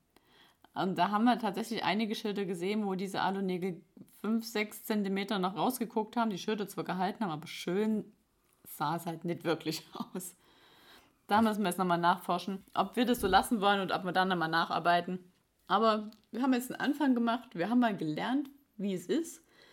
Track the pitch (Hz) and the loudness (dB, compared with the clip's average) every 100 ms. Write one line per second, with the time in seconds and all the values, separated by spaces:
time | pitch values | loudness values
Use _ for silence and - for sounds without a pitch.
0 | _ _ _ _ - _ _ - 185 170 | _ _ _ _ -20 _ _ -4 -2 0
1 | 180 208 233 233 214 185 220 220 - 196 | 0 4 4 4 0 -4 -4 -2 0 0
2 | 220 226 214 196 196 185 185 214 208 190 | 0 -2 -2 -2 -2 -2 -2 0 0 -2
3 | 190 196 180 190 190 180 185 165 - - | -4 -2 0 0 -2 -2 -4 -6 -14 -20
4 | - - 202 226 226 214 208 - - 214 | -20 -8 -2 -2 -2 -4 -4 -6 -4 -2
5 | 196 196 202 208 180 185 190 254 226 226 | 0 -2 -2 -2 -2 0 -2 -2 -4 -4
6 | 214 240 226 180 - 220 196 - 160 180 | -4 -2 -2 -2 -4 -4 -4 -6 -6 -2
7 | 185 208 202 151 160 - - 185 214 214 | -2 -2 -4 -6 -8 -10 -4 0 2 0
8 | - _ _ _ _ _ - - 147 165 | -4 _ _ _ _ _ -20 -6 -4 -2
9 | 170 165 170 170 165 160 160 160 - - | -6 -6 -6 -4 -2 -2 -2 -6 -8 -12
10 | - 185 - - _ _ - _ - - | -10 -10 -12 -16 _ _ -20 _ -20 -20
11 | _ _ - 202 226 202 196 170 185 170 | _ _ 0 4 4 2 -2 0 2 4
12 | 170 180 - 175 - 190 - - 190 - | 4 2 0 -2 -2 -8 -6 -2 0 2
13 | 349 240 202 190 - 233 202 202 185 - | 2 2 6 4 4 2 4 4 2 -2
14 | 190 180 185 180 160 165 170 - 170 175 | 0 2 2 2 0 0 0 0 4 2
15 | 175 185 - _ _ _ - 196 226 214 | 2 -8 -10 _ _ _ 0 4 4 2
16 | 214 - _ - 269 247 247 - 220 294 | -2 -14 _ -2 2 2 0 -4 -2 2
17 | 285 240 233 233 - 175 170 247 233 185 | 2 4 2 0 -4 -4 2 4 4 2
18 | 156 151 - 269 285 - _ - 196 185 | -4 -2 -2 -2 -2 -12 _ -6 -4 -4
19 | - 254 330 - _ _ - | 0 -2 -2 -10 _ _ -20